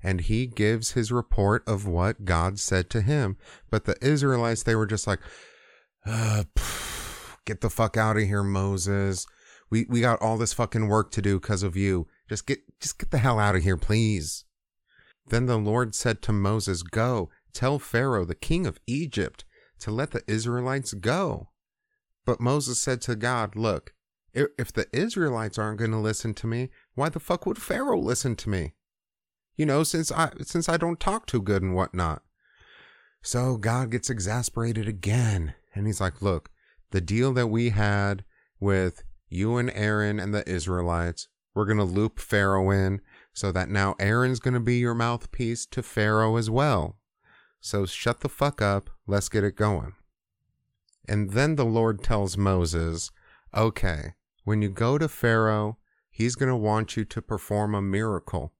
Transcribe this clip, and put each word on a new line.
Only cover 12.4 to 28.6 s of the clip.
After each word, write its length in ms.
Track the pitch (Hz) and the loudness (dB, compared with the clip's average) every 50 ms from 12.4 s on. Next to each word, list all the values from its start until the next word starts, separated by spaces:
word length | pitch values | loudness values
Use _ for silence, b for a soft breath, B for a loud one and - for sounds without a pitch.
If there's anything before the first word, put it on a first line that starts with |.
| - | -4
get, 140 | - 135 - _ _ - _ | -4 -4 -4 _ _ -20 _
just 200 | - - - - | -8 -8 -6 -4
get 120 | - - | -4 0
the 60 | - 139 | 2 4
hell 220 | 110 135 120 110 | 4 4 4 4
outta 200 | 104 104 101 92 | 4 4 4 4
here, 180 | 85 98 95 80 | 4 2 2 2
please." 680 | - - 107 110 113 110 107 92 73 73 - - - _ _ _ _ _ _ _ _ b b b b b b b _ - | 2 2 2 4 4 2 2 0 -2 -6 -8 -10 -12 _ _ _ _ _ _ _ _ b b b b b b b _ 0
Then 180 | - 117 123 | 0 2 2
the 120 | 123 123 110 | 2 2 2
Lord 360 | 104 104 107 120 123 110 104 | 2 2 2 2 0 0 -2
said 280 | - - 123 113 - | -2 0 0 0 0
to 100 | - - | 0 0
Moses, 520 | 104 104 98 98 107 110 101 - 95 85 85 | 0 2 2 2 0 0 0 -2 -4 -4 -4
"Go, 460 | 87 - 110 110 123 127 110 90 - b b b b | -4 -2 0 0 0 0 -2 -4 -6 b b b b
tell 280 | _ - 123 127 143 143 | _ -2 0 0 0 -2
Pharaoh, 440 | - - - 117 127 135 127 107 90 | -4 -2 0 0 2 2 2 0 0
the 120 | 82 87 | -2 -4
king 300 | - - - 156 170 185 | -8 -2 0 0 0 0
of 140 | 127 82 - _ - | -2 -4 -6 _ -6
Egypt, 560 | 117 139 165 156 - - 95 - - - - b b b b b b b | -4 -4 -4 -4 -2 -2 -4 -4 -4 -12 -20 b b b b b b b
to 120 | - - | -8 -6
let 200 | 104 113 139 156 | -4 -4 -4 -4
the 120 | - 120 - | -4 -8 -4
Israelites 680 | - 107 110 110 120 120 123 123 131 131 139 131 - - | -2 -2 -2 -2 -2 -2 -2 -2 -2 -4 -4 -4 -6 -10
go." 560 | 101 90 107 131 175 196 160 - - - - _ _ _ _ _ _ _ _ _ _ _ _ _ _ _ | -4 0 0 0 2 0 -2 -4 -6 -8 -14 _ _ _ _ _ _ _ _ _ _ _ _ _ _ _
But 140 | - 120 - | -2 -2 0
Moses 400 | 117 120 135 147 139 127 123 - | 2 2 2 2 0 -2 -2 -2
said 220 | - - 131 120 | 0 -2 -2 -2
to 140 | - - 120 | -2 -4 -4
God, 420 | 110 107 120 127 120 110 101 98 107 | -2 -2 -2 0 0 -2 -4 -2 -2
"Look, 360 | 110 113 98 76 - - _ _ _ _ _ _ _ _ _ | 0 0 0 0 -4 -10 _ _ _ _ _ _ _ _ _
i-, 120 | 120 147 143 - - | 0 0 0 0 -4
if 140 | 120 - | -8 -4
the 160 | - - 101 - - | -2 -4 -4 -2 0
Israelites 640 | 120 175 226 226 196 175 151 127 113 113 107 - - | -2 -2 -2 0 0 0 0 0 -2 -4 -4 -4 -4
aren't 220 | 107 107 107 104 | -4 -4 -2 -2
gonna 220 | 113 110 110 113 | -2 0 0 0
listen 320 | 107 107 107 - - 113 104 | 0 0 -2 -2 -4 -6 -6
to 120 | - - 113 | -4 -4 -4
me, 220 | 113 120 127 131 b b b b b | -2 -2 -4 -6 b b b b b
why 140 | - 139 160 | -2 -2 -2
the 100 | 151 170 | -2 -6
fuck 260 | - - 175 175 - | -4 -2 -4 -2 -2
would 160 | 190 - - | -4 -4 -4
Pharaoh 380 | - - - 208 262 285 233 185 | -4 -4 -2 -2 0 0 0 0
listen 360 | - 101 123 - - 135 113 - | 0 0 -2 0 0 -2 -4 -2
to 120 | - 113 | -4 -2
me? 240 | 101 92 | -2 -2